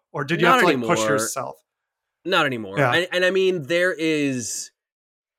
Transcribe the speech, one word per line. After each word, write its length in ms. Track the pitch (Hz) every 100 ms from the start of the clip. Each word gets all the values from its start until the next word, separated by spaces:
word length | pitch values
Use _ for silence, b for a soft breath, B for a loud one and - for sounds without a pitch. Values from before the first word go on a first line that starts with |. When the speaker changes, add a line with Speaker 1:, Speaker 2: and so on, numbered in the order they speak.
| _
Speaker 1:
Or 140 | 160
did 160 | 143 165
you 60 | 175
Speaker 2:
Not 140 | 254
Speaker 1:
have 100 | 185
to, 80 | 135
like, 80 | 113
push 140 | -
Speaker 2:
anymore. 160 | 110 -
Speaker 1:
yourself? 400 | - 135 131 - _ _ _ _ _ _
Speaker 2:
Not 200 | 170 185 147
anymore. 280 | 120 101 98
Speaker 1:
Yeah. 160 | 131
Speaker 2:
And, 160 | 143 175
and 120 | 180
I 60 | 185
mean, 320 | 190 190 185
there 320 | 135 170 180
is, 760 | 151 160 156 143 127 113 - - _ _ _ _ _ _